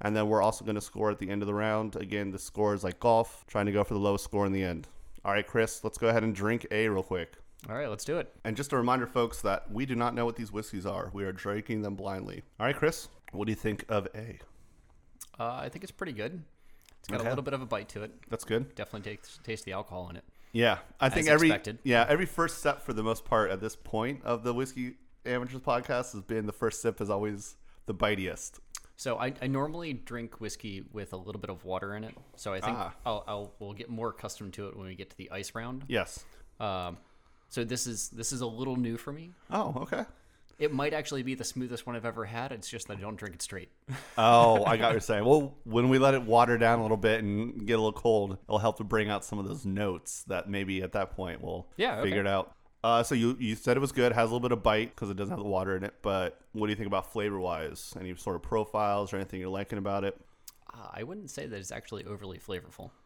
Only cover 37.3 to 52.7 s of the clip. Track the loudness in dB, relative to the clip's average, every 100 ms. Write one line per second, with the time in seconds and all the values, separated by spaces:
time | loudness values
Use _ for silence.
37.3 | _ _ -6 -4 -2 -4 -4 -8 -6 -6
38.3 | -4 -4 -4 -4 0 -2 -2 -6 -10 -12
39.3 | -18 -6 -2 -2 -4 -4 -4 -4 -10 _
40.3 | _ -18 -2 0 2 0 0 -4 -4 -4
41.3 | -4 -6 -6 -6 -6 -6 -6 -4 -4 -6
42.3 | -6 -6 -8 -10 -10 -8 -8 -8 -8 -10
43.3 | -8 -8 -8 -12 _ -12 -10 -8 4 10
44.3 | 12 12 10 6 6 4 4 2 2 8
45.3 | 8 6 -6 0 4 6 8 8 6 6
46.3 | 8 8 8 6 6 4 4 4 4 2
47.3 | 0 -2 -4 2 4 4 2 4 4 4
48.3 | -4 0 2 2 0 0 2 2 -2 -4
49.3 | -6 -4 -4 -4 -2 0 -2 -6 -12 -6
50.3 | -4 -2 -2 -2 -2 -2 -2 -2 -4 -6
51.3 | -6 -6 -8 -8 -2 -2 0 0 2 2
52.3 | 2 0 -8 _